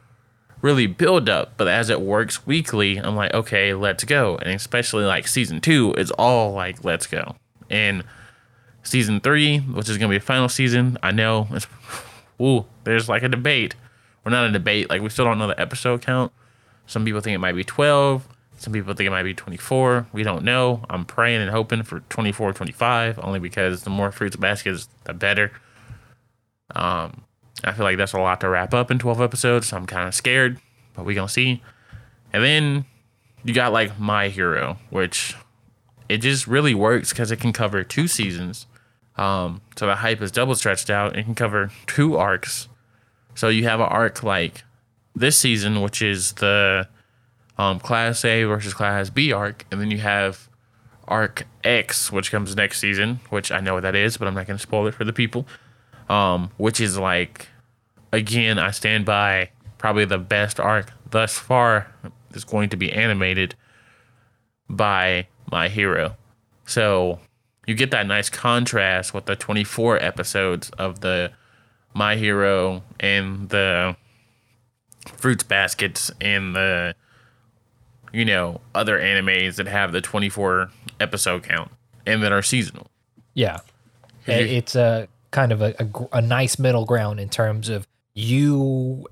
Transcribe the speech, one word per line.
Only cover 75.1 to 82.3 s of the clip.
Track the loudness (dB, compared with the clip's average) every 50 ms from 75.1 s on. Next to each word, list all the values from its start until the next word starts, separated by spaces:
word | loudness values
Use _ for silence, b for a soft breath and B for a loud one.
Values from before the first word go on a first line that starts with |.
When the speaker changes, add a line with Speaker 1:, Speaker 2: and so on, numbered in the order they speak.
| -12 -2
Speaker 1:
Fruits | 0 0 2 2 0
Baskets | 0 2 2 2 2 0 -2 -4 -4 -4 -4 -6 -8 -6 -4
and | -2 0 0 0 0 -2 -2
the, | 0 0 0 0 0 -2 -4 -6 b b b b b b b b b b b _ _ _ _ _ _ _ _ _ _ -18 -8
you | -2 0 2
know, | 2 2 2 2 -2 -4 -10 -12 -6 -2
other | -2 0 2 2 2
animes | 2 2 2 2 2 2 2 2 2 0 -2
that | -4 -6 -2
have | 0 0 0 0
the | 0 -4
twenty-four | -4 -2 -2 -2 -2 -2 -2 -2 0 2 2 0 0 -2 b b b b -4 -4
episode | -2 -2 -2 -2 -2 -2 -2 -2 -2
count | -2 -2 -2 -2 -6 -16 _ _ _ _ -10 -2
and | 0 0 2 2
that | 2